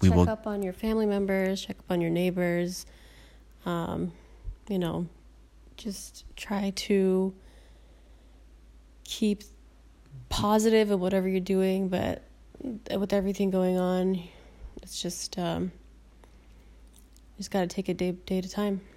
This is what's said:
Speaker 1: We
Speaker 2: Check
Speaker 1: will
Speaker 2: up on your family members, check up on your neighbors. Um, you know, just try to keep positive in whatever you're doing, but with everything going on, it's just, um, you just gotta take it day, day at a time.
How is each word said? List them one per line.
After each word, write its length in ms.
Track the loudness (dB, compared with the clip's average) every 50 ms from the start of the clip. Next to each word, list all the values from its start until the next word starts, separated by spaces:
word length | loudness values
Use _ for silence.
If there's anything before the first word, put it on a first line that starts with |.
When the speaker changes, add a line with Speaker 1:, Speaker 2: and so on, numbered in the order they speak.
Speaker 1:
We 80 | 6 8
Speaker 2:
Check 80 | 8 8
Speaker 1:
will 120 | 6 6
Speaker 2:
up 160 | 4 -2 -4
on 160 | -6 -4 -4
your 120 | -4 -4 -6
family 340 | -4 -2 -2 0 2 2 2
members, 580 | 2 0 0 0 0 0 0 0 -2 -4 -6
check 140 | -10 -12 -10
up 60 | -6 -2
on 100 | 0 0
your 120 | 0 2
neighbors. 720 | 2 2 0 0 0 0 0 0 0 0 0 -2 -4 -8 -12 -16 -20 -20 -20 -20 -20 -20 -20 -20 -20 -20 -20 -20 -18 -10 -6
Um, 480 | -4 -4 -2 -4 -4 -4 -4 -6 -6 -8 -12 -20 -20 -20 -14 -12 -12 -12 -12 -8 -4
you 100 | -2 -2
know, 280 | -2 -2 -2 -4 -6 -8 -10 -16 -20 -20 -20 -20 -20 -20 -20 -20 -20 -20 -18 -12
just 480 | -10 -10 -10 -10 -12 -18 -18 -20 -20 -18 -16
try 360 | -14 -8 -6 -4 -2 -2 -2 -4
to 580 | -4 0 2 4 4 4 4 4 2 2 0 -2 -6 -18 -20 -20 -20 -20 -20 -20 -20 -20 -20 -20 -20 -20 -20 -20 -20 -20 -20 -20 -20 -20 -20 -20 -20 -20 -20 -20 -20 -20 -20 -20 -20 -14
keep 400 | -10 -4 0 0 0 0 0 -6 -18 -20 -20 -20 -20 -20 -20 -20 -20 -20 -20 -20 -20 -20 -16 -12 -6
positive 640 | -4 -2 2 4 4 4 6 6 6 6 4 4
in 80 | 2 2
whatever 280 | 2 2 2 2 2 2
you're 120 | 0 0
doing, 500 | 0 0 2 2 2 2 2 2 0 0
but 340 | 0 0 -2 -2 -4 -6 -8 -18 -20 -20 -20 -20 -16 -12 -10 -10 -10 -10 -8 -4 -2 -2
with 160 | 0 0 0
everything 360 | 0 0 0 0 0 0 0
going 280 | 2 2 2 2 2 2
on, 440 | 2 2 2 2 2 0 0 -2 -4 -10 -16 -20 -20 -20 -20 -18 -18 -16 -16 -16
it's 200 | -16 -14 -10 -8
just, 360 | -6 -6 -6 -8 -10 -8 -6 -4
um, 260 | -4 -2 -2 -2 -4
you 1700 | -6 -6 -10 -20 -20 -20 -20 -20 -20 -20 -20 -20 -20 -20 -20 -20 -20 -20 -20 -20 -20 -20 -20 -20 -20 -20 -20 -20 -20 -20 -20 -20 -20 -14 -12
just 120 | -8 -2
gotta 160 | 0 0 0 0
take 220 | -2 -4 -2 -2
it 80 | -2 0
day, 140 | 0 -2
day 260 | -2 -4 -4 -4 -2 -2
at 80 | -2
a 40 | -4
time. 320 | -4 -2 -2 -2 -2 -4 -6 -12 -12